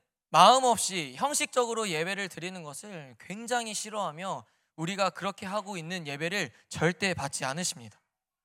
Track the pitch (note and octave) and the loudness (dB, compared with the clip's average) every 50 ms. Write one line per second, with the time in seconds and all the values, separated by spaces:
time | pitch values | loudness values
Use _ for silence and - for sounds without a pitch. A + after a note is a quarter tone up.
0 | _ _ _ _ _ _ - D#3 F3 G#3 B3 C4+ B3+ B3 A3+ - - - F#3+ F#3 | _ _ _ _ _ _ 8 10 10 10 10 8 6 4 4 2 0 -2 -2 -2
1 | D3+ C3 B2 B2+ G#3+ C#4+ D4 - D4+ C#4+ - B3+ A#3+ A#3 A3+ A3 A3 G3+ E3 D3+ | -4 -4 -2 -2 -2 0 0 0 -2 0 2 0 0 2 0 -2 -2 -2 0 0
2 | E3 F#3 G3 F#3+ G3+ F3+ - E3 D#3+ F#3 F#3+ F#3 D#3+ D3 D#3 - - G#3 G3+ D#3+ | -2 -2 -2 -4 -6 -6 -8 -8 -10 -10 -10 -10 -12 -12 -12 -14 -14 -14 -14 -14
3 | C#3+ C3 A#2+ - - - F#3 G#3+ A#3 G#3+ B3 A#3+ A#3 A3 G3+ - - G#3+ G#3 G#3+ | -14 -16 -18 -18 -14 -12 -12 -10 -4 -2 -2 -2 -2 -4 -6 -8 -8 -6 -4 -4
4 | G3 E3 D3 D#3+ F#3 F#3+ E3 C3 A2 _ _ _ _ _ _ - D#3+ E3+ G3+ F#3+ | -4 -4 -4 -6 -6 -6 -6 -8 -10 _ _ _ _ _ _ -6 -4 -4 0 0
5 | G3 F#3 - - E3+ G3 F#3+ - G#3 F#3 G3 G#3+ G3+ G3 G#3 F3 D#3 D#3+ F#3 F#3 | 0 0 0 -2 -4 -6 -6 -6 -8 -6 -6 -6 -6 -6 -8 -8 -6 -6 -6 -6
6 | D#3+ C#3+ C#3 C#3 D#3 E3+ F#3+ G#3 E3+ A#2+ - - _ _ - - D#3 E3+ F3+ - | -6 -8 -6 -4 -4 -2 -2 -2 -4 -4 -6 -14 _ _ -2 2 2 2 2 2
7 | G3+ F#3+ F3 - C#3+ C#3 - - C#3+ C3 C3+ E3+ F3+ - - C3 A#2 A2 - _ | 0 -2 0 -2 -4 -4 -4 -4 -4 -4 -4 -2 -4 -4 -6 -6 -12 -18 -18 _
8 | _ _ _ _ _ _ _ _ _ | _ _ _ _ _ _ _ _ _